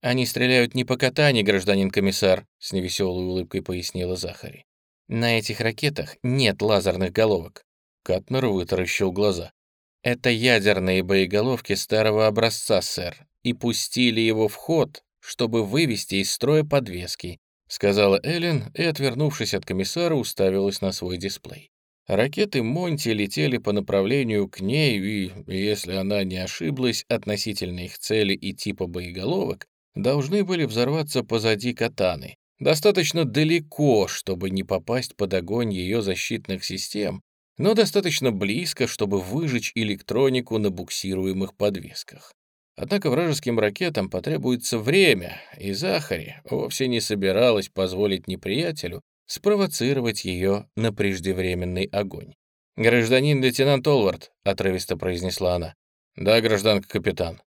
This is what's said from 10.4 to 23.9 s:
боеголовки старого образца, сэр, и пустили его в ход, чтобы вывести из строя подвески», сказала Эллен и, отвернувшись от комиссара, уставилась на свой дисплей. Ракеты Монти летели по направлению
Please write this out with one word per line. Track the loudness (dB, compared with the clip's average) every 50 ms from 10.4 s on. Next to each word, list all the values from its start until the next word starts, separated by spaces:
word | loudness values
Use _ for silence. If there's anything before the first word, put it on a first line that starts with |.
| 4 4 4 6 6 4 4 4 2 2 2 2
боеголовки | 2 2 4 2 2 2 2 0 0 0 -2 -2 -2 -4 -4
старого | -4 -2 0 0 2 2 4 4 4 4
образца, | 4 4 4 0 0 0 -2 -2 0 0 0
сэр, | 0 -2 -6 -6 -6 -8 -10 -12 -20 _ _ _
и | _ -4
пустили | -4 -2 -2 -2 -2 -2 -4 -4 0 2 2 4 4 4
его | 2 2 4 2 2 0
в | 0
ход, | -6 -4 0 2 2 2 0 _ -20 _ _ _ _
чтобы | _ -18 -6 -4 -4 0 0 0 0
вывести | 2 2 0 2 2 0 -2 -4 -2 -2
из | -2 0 -2
строя | -2 -2 2 2 4 4 2
подвески», | 2 0 0 0 -2 -8 -8 -8 -8 -10 _ -10 -12 -12 _ _ _ _ _ _ _
сказала | -8 0 2 2 4 6 6 6 4 4
Эллен | 2 -2 -2 0 0 0 0 0 -2 -4 -4
и, | -2
отвернувшись | -2 -2 0 0 -2 -2 0 0 0 -2 0 -2 -4 -2
от | -2 -4 -2
комиссара, | -2 -2 -2 -2 -2 -2 -2 0 2 2
уставилась | 0 -2 -4 -2 2 2 2 4 4 2 0 0 -2
на | -4 -4
свой | -4 -4 -6 -6 -6 -4
дисплей. | -4 -6 -6 -8 _ -18 -18 -18 -20 _ _ _ _ _ _ _ _
Ракеты | -2 0 2 2 0 2 -2 -2 0 0 -2
Монти | 0 0 -2 -2 -2 -2 -2 -2 -2 -2
летели | 0 0 0 -2 -2 -2 0 0 0 0
по | 0 0
направлению | 0 0 0 0